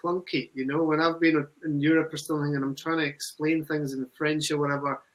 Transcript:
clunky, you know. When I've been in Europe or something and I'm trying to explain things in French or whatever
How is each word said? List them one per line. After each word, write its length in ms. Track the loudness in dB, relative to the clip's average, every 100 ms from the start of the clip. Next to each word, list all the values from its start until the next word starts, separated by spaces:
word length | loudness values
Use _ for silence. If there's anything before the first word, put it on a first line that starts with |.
clunky, 460 | -4 -4 -2 -4 -4
you 120 | -6 -2
know. 180 | 0
When 160 | 2 2
I've 200 | 2 4
been 280 | 4 4 0 _
in 160 | -4 0
Europe 340 | 4 4 2
or 40 | -2
something 380 | -4 -2 0 0
and 80 |
I'm 120 | -2 -4
trying 240 | -2 0
to 60 | -2
explain 600 | -4 -12 -4 0 0 0
things 280 | -2 -2
in 120 | -4 -8 -2
French 340 | 0 0 0
or 60 | 0
whatever 440 | 0 0 -2 -6 -8